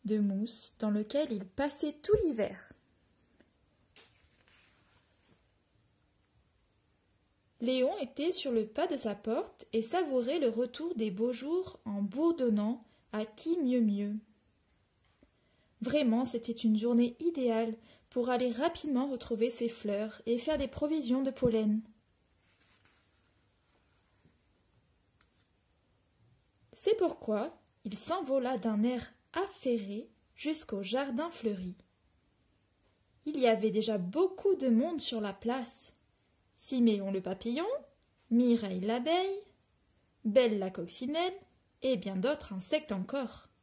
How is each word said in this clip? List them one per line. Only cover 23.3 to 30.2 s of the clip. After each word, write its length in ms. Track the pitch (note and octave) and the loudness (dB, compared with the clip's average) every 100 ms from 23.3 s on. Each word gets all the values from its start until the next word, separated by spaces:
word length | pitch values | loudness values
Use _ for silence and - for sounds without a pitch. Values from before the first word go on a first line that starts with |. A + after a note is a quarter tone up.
| _ _ _ _ _ _ _ _ _ _ _ _ _ _ _ _ _ _ _ _ _ _ _ _ _ _ _ _ _ _ _ _ _ _ | _ _ _ _ _ _ _ _ _ _ _ _ _ _ _ _ _ _ _ _ _ _ _ _ _ _ _ _ _ _ _ _ _ _
C'est 240 | - - A4 | -4 0 2
pourquoi 640 | F4 - - G#3+ C#4 - _ _ | 2 0 -4 -4 -4 -10 _ _
il 140 | G#3 G#3 | -8 -2
s'envola 600 | - F4 C#4 C4+ B3 B3+ | 0 0 0 0 0 -2
d'un 240 | A3+ G#3 | 0 2
air 300 | A#3 B3 - _ _ | 0 0 -8 _ _
affairé 760 | E4 G4 - C4 A#3 G3 G#3 D4 _ | -6 -4 -4 -2 0 -2 -10 -10 _